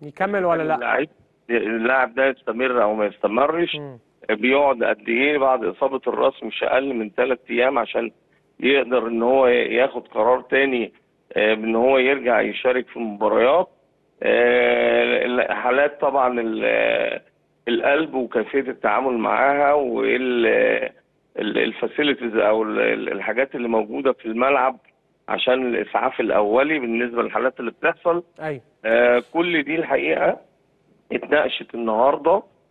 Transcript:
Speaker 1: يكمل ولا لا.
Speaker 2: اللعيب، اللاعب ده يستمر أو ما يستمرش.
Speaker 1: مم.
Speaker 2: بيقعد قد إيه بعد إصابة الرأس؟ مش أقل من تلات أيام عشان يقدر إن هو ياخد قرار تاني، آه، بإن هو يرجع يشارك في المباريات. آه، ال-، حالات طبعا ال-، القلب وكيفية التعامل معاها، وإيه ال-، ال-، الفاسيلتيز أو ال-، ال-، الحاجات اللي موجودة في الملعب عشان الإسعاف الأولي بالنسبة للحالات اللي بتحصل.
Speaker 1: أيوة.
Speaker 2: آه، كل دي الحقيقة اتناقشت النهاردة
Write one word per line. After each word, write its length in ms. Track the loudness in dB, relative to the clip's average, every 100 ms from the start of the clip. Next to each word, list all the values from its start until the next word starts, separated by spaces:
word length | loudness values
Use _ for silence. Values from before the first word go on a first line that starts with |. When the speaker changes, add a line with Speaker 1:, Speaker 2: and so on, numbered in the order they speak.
Speaker 1:
يكمل 440 | -18 -6 -4 0 0
ولا 180 | 0
لا. 120 | -2 -2
Speaker 2:
اللعيب، 340 | 0 -2 -2 _ _ _ -4
اللاعب 680 | -2 -2 -2 0 2 0 0
ده 120 | 0
يستمر 560 | 0 -6 -4 0 2
أو 100 | 2
ما 120 | 2 -2
يستمرش. 680 | -2 -2 0 0 0 -4 -6
Speaker 1:
مم. 220 | -12 -18 _ _ -6
Speaker 2:
بيقعد 540 | -2 2 2 2 2
قد 260 | -2 -2 -2
إيه 280 | 0 0 2
بعد 260 | 2 0 -2
إصابة 360 | -2 -4 -2 -4
الرأس؟ 360 | 0 0 -2
مش 200 | -10 -6
أقل 300 | 0 0 0
من 220 | -4 -6 -2
تلات 240 | -2 -2 -4
أيام 280 | 0 0 0
عشان 320 | -2 -4 -6 _ _ _ _ -4
يقدر 480 | 0 2 2 -2 0
إن 160 | 0
هو 240 | 2 4 4
ياخد 600 | 4 2 0 0 -2 -8
قرار 340 | 0 2 2
تاني، 520 | 0 0 2 0 -4 _ _ _ _
آه، 200 | 0 0
بإن 220 | 0 0 2
هو 220 | 4 4
يرجع 440 | 2 0 2 2
يشارك 460 | 0 -2 0 0 -4
في 100 | -6
المباريات. 680 | -8 -2 0 4 4 4 0 _ _ _ _ -6
آه، 1040 | 0 4 4 4 2 2 2 2 2 0 0
ال-، 260 | -2 -2
حالات 500 | -2 0 2 0 0
طبعا 380 | -2 2 0 0
ال-، 840 | -4 -2 0 2 0 0 -2 -6 _ _ _ _ -4
القلب 460 | 0 2 0 0
وكيفية 460 | -4 -2 -2 -2 -2
التعامل 580 | -4 -4 -2 0 0 -2
معاها، 560 | 0 2 2 2 2
وإيه 440 | 2 0 -2 0 0
ال-، 720 | 0 0 2 2 2 0 -4 -12 _ _ _ -8
ال-، 180 | -4 -2
الفاسيلتيز 760 | -2 -4 -6 -2 -2 -2 -2 0
أو 280 | 2 2
ال-، 160 | 0 0
ال-، 320 | 0 0 -4
الحاجات 440 | -6 -6 -4 -4 -4
اللي 120 | -2
موجودة 440 | -2 -2 -2 -2
في 120 | -2 -4
الملعب 520 | -2 0 2 0 -2 _ _ _ _ -8
عشان 380 | -4 0 0 0 -4
الإسعاف 440 | -2 -2 -2 -2
الأولي 600 | 0 0 2 2 2 -2
بالنسبة 440 | -2 -4 -2 -2
للحالات 360 | -4 -2 -2 -4
اللي 120 | -10
بتحصل. 520 | -4 -4 -2 -2 -2 -4 -12
Speaker 1:
أيوة. 200 | -10 -10 _ _ 0
Speaker 2:
آه، 380 | 4 4 2 0
كل 300 | -2 0 -2
دي 120 | -2 -4
الحقيقة 600 | -2 -2 0 0 0 -2 _ _ _ _ _ _ -8
اتناقشت 640 | -8 0 0 0 -4 -10 -6
النهاردة 680 | -2 2 2 2 2 0 -2 _ _